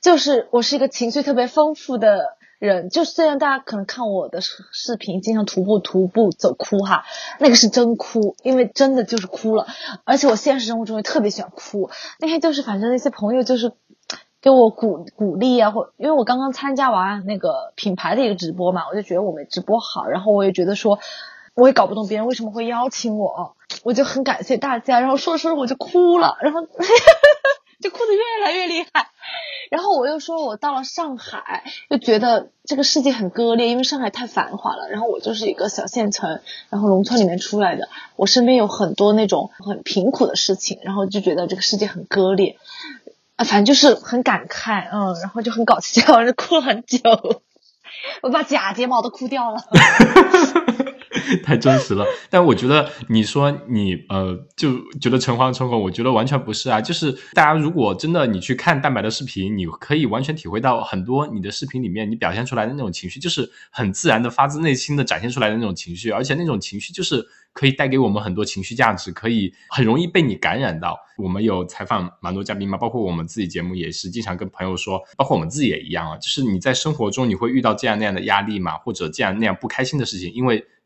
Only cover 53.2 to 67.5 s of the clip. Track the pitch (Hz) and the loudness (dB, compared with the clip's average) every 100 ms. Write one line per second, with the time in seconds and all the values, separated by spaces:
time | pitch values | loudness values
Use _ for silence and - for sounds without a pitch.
53.2 | 104 147 143 143 131 117 101 87 - 98 | 2 2 0 0 -4 -2 0 -2 -4 -2
54.2 | 95 90 - - 156 127 - 143 131 127 | -2 -4 -10 -4 -2 -2 -6 -6 0 0
55.2 | 123 120 131 123 131 120 95 90 120 117 | 0 2 2 0 0 0 0 0 2 2
56.2 | 127 139 - 104 131 113 110 170 156 - | 2 -2 -2 -6 -2 -2 -2 -4 -4 -6
57.2 | - - 151 160 151 170 107 95 156 170 | -4 4 4 4 0 0 0 0 -2 0
58.2 | 135 98 - 127 - 151 143 123 104 - | 2 0 -2 -2 0 2 2 0 -2 -4
59.2 | 131 - 95 104 87 80 - 151 135 107 | -8 -6 -4 -4 -6 -8 -2 0 0 -2
60.2 | 135 156 - 98 131 117 104 98 92 131 | -4 -6 -6 -2 0 0 -2 -6 -2 -2
61.2 | 151 110 95 - 135 127 120 90 107 110 | -2 -6 -8 -8 -8 -6 -6 -4 -6 -2
62.2 | 87 92 117 120 110 143 117 87 90 131 | -2 -2 -4 -4 -4 -4 -8 -8 -12 -8
63.2 | 175 160 117 - - - 110 95 165 110 | -6 -4 -6 -8 -20 -6 -4 -2 0 2
64.2 | 120 117 139 147 165 131 - 143 135 - | 0 0 0 2 0 0 -2 -2 -2 -2
65.2 | 113 123 110 110 113 87 - 85 110 104 | -4 0 0 0 -4 -6 -10 -8 -6 -4
66.2 | 131 139 170 117 - 101 - 175 175 135 | -2 -2 -2 -4 -4 -12 -12 -8 -4 -4
67.2 | - _ _ | -6 _ _